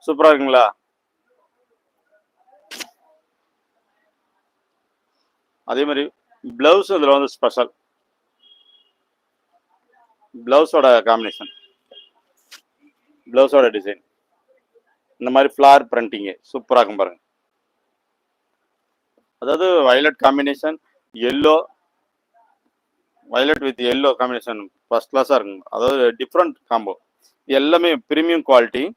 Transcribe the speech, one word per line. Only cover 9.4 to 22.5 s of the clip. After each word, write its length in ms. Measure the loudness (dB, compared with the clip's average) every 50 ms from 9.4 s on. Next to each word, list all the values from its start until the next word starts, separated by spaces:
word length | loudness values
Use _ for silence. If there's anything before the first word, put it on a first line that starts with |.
| _ _ _ _ _ _ _ _ _ _ _ _ _ _ _ _ _ _ _ -20 -6
பிளவுஸோட 420 | 0 2 2 2 2 0 2 4 4 4 4 4 0
காம்பினேஷன், 440 | -2 0 -2 -8 -12 -14 -20 -20 -20 _ _ _ _ _ _ _ _ -20 _ _ _ _ _ _ _ _ _ _ -20 -20 _ _ _ _ _ _ _ _ _ _ _ _ _ -4 2
பிளவுஸோட 360 | 2 2 4 4 2 2 2 0
டிசைன் 280 | -4 -10 -10 -14 _ _ _ _ _ _ _ _ _ _ _ _ _ _ _ _ _ _ _ _ _ _ _ _ _
இந்த 140 | -10 -2 0
மாதிரி 220 | 2 0 0 0
ஃப்ளார் 280 | 4 6 6 6 6 4
பிரிண்டிங் 400 | 0 -6 -6 -6 -6 -10 -10 -12
சூப்பரா 560 | -12 -12 _ _ _ _ -14 -6 _ 2 2
இருக்கும் 160 | 2 0 0
பாருங்க. 240 | -4 -4 -4 -4 _ _ _ _ _ _ _ _ _ _ _ _ _ _ _ _ _ _ _ _ _ _ _ _ _ _ _ _ _ _ _ _ _ _ _ _ _ _ _ _ _ _ _ _ _
அதாவது 440 | -8 -6 -4 -2 -2 0 0 2 4
வயலட் 380 | 4 4 4 2 0 -2 _ 0
காம்பினேஷன், 540 | 0 0 2 -2 -4 -6 -6 -8 -10 -10 -10 _ _ _ _ _ _ _
எல்லோ, 640 | -6 -4 -4 -2 0 2 2 2 2 0 -6 _ _ _ _ _ _ _ _ _ _ _ _ _ _ _ _